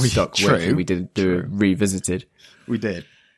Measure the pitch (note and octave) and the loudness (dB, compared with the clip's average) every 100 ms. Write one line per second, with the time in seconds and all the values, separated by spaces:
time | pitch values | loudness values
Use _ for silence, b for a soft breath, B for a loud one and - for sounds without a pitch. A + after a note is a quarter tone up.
0 | B2 A2 F2 - G2 A2 E2+ A2 F2+ F2+ | 4 2 0 0 2 2 2 0 0 -2
1 | F#2 - F#2+ F2 - G2 G2+ F#2 G2+ F#2+ | -2 0 0 0 -2 0 2 2 0 -2
2 | - F#2 - b b b - A#2 A2 F2 | -4 -6 -8 b b b -6 -4 -4 -6
3 | - b b | -10 b b